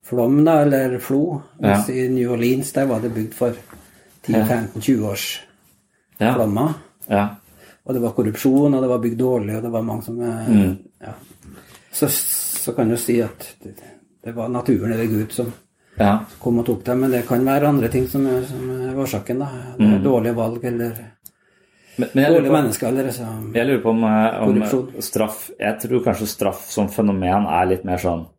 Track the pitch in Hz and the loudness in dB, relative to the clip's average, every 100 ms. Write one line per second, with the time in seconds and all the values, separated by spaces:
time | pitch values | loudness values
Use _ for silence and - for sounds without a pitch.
0 | - 123 120 143 156 160 147 135 131 123 | -4 0 2 4 6 6 4 2 0 -4
1 | - 139 165 143 - - 104 101 107 127 | -2 0 0 -4 -10 -2 2 2 0 -2
2 | 127 127 120 120 120 131 143 - 139 113 | 0 0 0 0 2 0 0 -2 0 0
3 | 117 110 107 - 123 117 - - - _ | -2 -4 -6 -2 -2 -4 -16 -20 -20 _
4 | _ _ - 113 110 120 110 110 120 123 | _ _ 0 2 2 0 -2 -4 0 2
5 | 107 98 - - - _ _ _ _ _ | 0 -4 -8 -10 -14 _ _ _ _ _
6 | _ _ 110 127 107 104 151 151 - _ | _ _ 0 2 0 2 0 -2 -12 _
7 | - 101 104 - _ - - _ - 127 | -2 0 0 -6 _ -20 -20 _ -6 -2
8 | 117 120 110 107 135 135 147 135 127 123 | -2 0 -2 2 2 4 4 4 2 0
9 | 117 117 127 123 101 110 117 113 113 110 | 0 0 0 0 -2 -4 -4 -4 -4 -6
10 | - 117 120 113 110 107 95 95 - _ | -8 -6 -6 -4 4 4 4 0 -12 _
11 | - - - - - - - - _ - | -18 -18 -20 -20 -20 -20 -20 -20 _ -2
12 | 143 - - - - - - - 113 117 | 0 0 -2 -6 -6 -6 -6 -2 0 0
13 | - 120 110 - - - 101 - - - | 0 0 0 -6 -20 -18 -20 -20 -20 -20
14 | _ _ 117 117 117 123 120 110 110 113 | _ _ -12 -8 -6 -4 0 0 0 -2
15 | 113 107 110 - 117 - _ _ _ - | 0 -2 -4 -6 -6 -8 _ _ _ 0
16 | 104 107 - - 123 120 120 110 - 123 | 2 2 -2 -6 -2 0 0 -2 -2 0
17 | 131 123 117 123 131 139 147 143 117 127 | 0 0 0 0 2 2 4 2 2 0
18 | 127 139 135 127 131 127 127 127 127 135 | 0 0 0 0 -4 -8 -6 -6 -4 -4
19 | 135 101 - 123 139 127 - - 214 202 | -4 -4 -4 -6 -4 -8 -12 2 4 4
20 | 135 123 113 117 113 117 123 117 117 110 | 4 2 2 -2 -2 -4 -4 -4 -4 -8
21 | 113 _ - _ _ _ _ _ _ - | -18 _ -20 _ _ _ _ _ _ -6
22 | 117 135 147 160 135 151 127 107 117 131 | -2 2 6 4 4 2 2 -2 -2 0
23 | 131 117 113 110 107 117 127 127 113 113 | -2 -6 -8 -8 -4 -2 2 2 2 2
24 | 110 110 110 - 107 104 107 131 127 - | 2 4 2 2 2 2 2 0 -2 -10
25 | - 110 107 - - - 104 110 117 123 | -6 -2 -2 -4 -14 -4 -4 -4 -2 0
26 | 120 104 107 - 101 95 - - 101 - | 2 0 -4 -2 -2 -2 -6 -2 -2 2
27 | 104 95 90 101 98 82 92 92 95 90 | 0 2 2 2 2 2 2 0 -2 -2
28 | 90 85 82 | -2 -4 -8